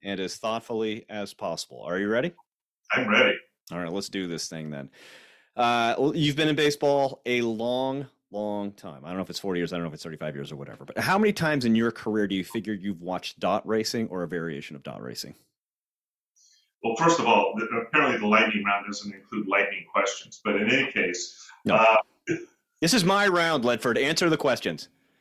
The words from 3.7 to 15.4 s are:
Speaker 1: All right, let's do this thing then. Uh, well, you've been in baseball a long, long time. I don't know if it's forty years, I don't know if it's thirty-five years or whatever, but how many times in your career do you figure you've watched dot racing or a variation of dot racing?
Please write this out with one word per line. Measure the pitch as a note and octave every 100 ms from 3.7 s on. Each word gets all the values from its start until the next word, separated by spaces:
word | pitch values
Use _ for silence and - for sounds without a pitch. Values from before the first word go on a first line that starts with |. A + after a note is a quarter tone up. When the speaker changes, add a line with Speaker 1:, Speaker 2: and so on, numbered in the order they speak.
Speaker 1:
All | E2+
right, | E2+
let's | F#2+ -
do | G2 F2+
this | E2 -
thing | E2 D2+
then. | C#2+ C2+ - - - - _ _ -
Uh, | A#2+ A#2+ A#2 -
well, | C#3
you've | E3 D3 C#3
been | D#3
in | D3+
baseball | D3 D3 D3 C#3+ C3+ -
a | A#2+ B2
long, | A#2 A2 A#2 B2 C3+ C#3 C3+ _ _
long | G2+ G#2+ G#2 G2+
time. | G2+ F#2+ C2+
I | D2
don't | F#2
know |
if | F2+
it's | F2
forty | G2+ F2
years, | E2+
I | F2
don't |
know | E2
if |
it's | D2+
thirty-five | E2+ D#2 D#2
years | C#2 C#2+
or | C#2+
whatever, | C#2 -
but | C#2+ -
how | D3+ G3
many | G#3+
times | G#3 D#3+ D3
in | A#2+
your | A2+ A#2
career | - A2+ G#2+ G2+
do |
you | G2
figure | F2+ A2+ G2+
you've | G#2 G2 E2+
watched | F2 F2+ - -
dot | F#2 G#2 -
racing | A2 A2 A#2+ A2+
or | F#2
a | E2+
variation | F2 E2 C#2+ - C#2+
of |
dot | C#2+ G1+
racing? | B1 - - -